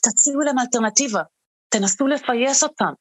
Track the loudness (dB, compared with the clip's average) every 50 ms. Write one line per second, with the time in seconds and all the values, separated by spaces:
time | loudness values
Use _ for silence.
0 | -2 0 2 2 0 2 2 0 0 0 0 0 -2 0 0 0 0 0 0 0
1 | 0 0 0 -2 -4 -4 _ _ _ _ _ _ _ -4 -2 0 0 0 0 0
2 | 0 0 0 0 -2 -2 0 0 0 0 2 2 0 0 0 -2 -2 -2 -4 -6